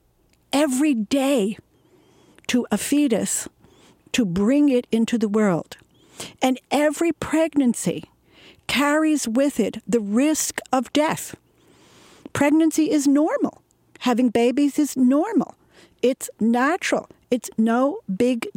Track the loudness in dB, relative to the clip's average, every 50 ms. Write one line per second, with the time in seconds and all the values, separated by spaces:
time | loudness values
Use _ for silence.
0 | _ _ _ _ _ _ _ _ _ _ 0 0 0 0 0 0 0 0 0 -2
1 | -2 -2 -2 0 0 0 0 0 0 -2 -4 -8 _ _ _ _ _ _ _ _
2 | _ _ _ _ _ _ _ -14 _ -2 -2 -2 0 -2 -4 -4 -2 0 0 2
3 | 2 2 0 0 -2 -4 -4 -6 -8 -10 -16 _ -20 _ _ _ _ _ _ _
4 | _ -4 -2 -2 -2 0 0 0 2 2 4 4 4 4 2 0 0 _ 0 0
5 | 0 0 0 -2 -2 0 0 2 2 2 0 0 -4 -8 -16 -20 _ _ _ _
6 | _ _ -18 -18 -18 -18 -6 _ 0 0 0 -2 -4 _ 0 2 2 0 0 0
7 | -2 -2 -2 -4 -6 -2 0 0 0 2 0 2 2 2 0 0 -4 -4 -4 -4
8 | -10 -14 _ _ _ _ _ -20 -20 -20 -20 _ _ -4 -2 0 0 2 2 2
9 | 2 2 0 0 -2 -2 0 0 0 0 0 0 -2 -2 -4 -8 -4 -2 -2 -2
10 | 0 0 0 2 2 2 0 0 -2 -4 -6 -10 -6 -2 -2 -2 -2 0 0 0
11 | 0 0 -4 -6 -10 -14 -16 -20 _ _ _ _ _ _ _ _ _ _ -20 -20
12 | -20 -20 -20 -20 _ -10 -2 0 0 2 4 2 2 2 2 0 0 0 0 0
13 | 2 2 2 2 2 0 0 -2 -4 -4 -6 -12 _ _ _ _ _ _ _ -4
14 | -2 0 0 2 0 2 2 2 2 2 2 2 0 0 0 0 -2 -2 0 2
15 | 2 4 4 2 0 2 0 -2 -2 -2 -8 _ _ _ _ -20 -20 _ _ _
16 | 0 0 0 -2 -8 -14 -6 _ 0 0 2 2 2 0 0 -2 -2 -2 -2 -2
17 | -4 -8 -18 _ _ _ -4 -4 -4 -6 -2 0 0 2 2 2 0 0 -2 -6
18 | -8 -8 -2 0 0 0 0 -2 -4 -8 -12